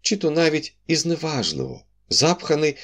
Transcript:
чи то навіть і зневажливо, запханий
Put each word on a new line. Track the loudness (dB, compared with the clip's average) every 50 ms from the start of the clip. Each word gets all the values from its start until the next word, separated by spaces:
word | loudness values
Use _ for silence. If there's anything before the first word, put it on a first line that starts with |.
чи | _ -4 -2
то | 0 -2 0
навіть | 2 2 2 2 2 0 -4 -6 _ _ _
і | -2 0
зневажливо, | 0 2 0 -2 -2 -2 -4 -2 -2 -2 -4 -4 -4 -6 -6 -8 -12 _ _ _ _ _ _
запханий | 0 2 4 4 2 2 2 0 2 2 2 0 0 -2